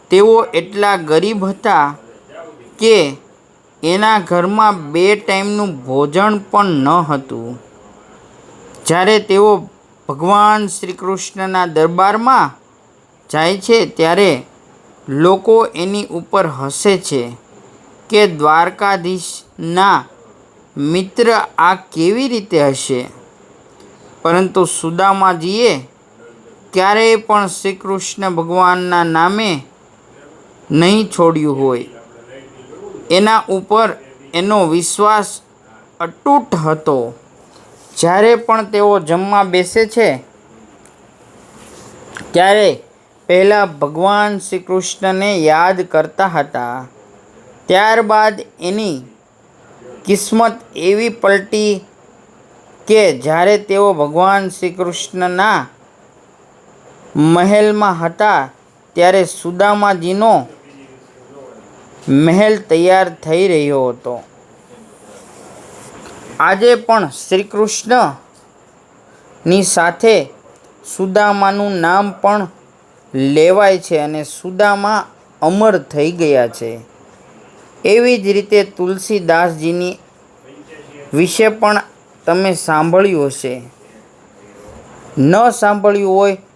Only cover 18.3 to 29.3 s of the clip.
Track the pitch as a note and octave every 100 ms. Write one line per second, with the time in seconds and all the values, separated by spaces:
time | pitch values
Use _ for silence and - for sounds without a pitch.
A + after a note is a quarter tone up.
18.3 | D#3 D3+ D#3+ F3 F#3 G3+ G3 F3 F#3 -
19.3 | - - - E3 F3+ G3 D#3+ B2+ - -
20.3 | - _ _ _ - C#3+ F3 F#3+ - A3+
21.3 | A3 - - E3+ F#3+ - E3 E3 A3+ C4+
22.3 | A#3 G3 E3 C#3+ C3+ - B2+ - - -
23.3 | _ - _ _ _ - - - - E3
24.3 | F3+ F#3 F#3 E3+ - D#3+ E3+ G3 G3 F#3+
25.3 | F3 E3+ G#3 A#3+ C#3+ B2+ _ _ _ -
26.3 | - - - - F#3 F#3+ G#3 A3+ A3+ A3+
27.3 | G#3 G3 F3 G3 F#3+ F#3+ F#3+ - - F#3+
28.3 | E3+ E3 F3+ F3+ F3+ F3+ F3 E3+ D#3+ F3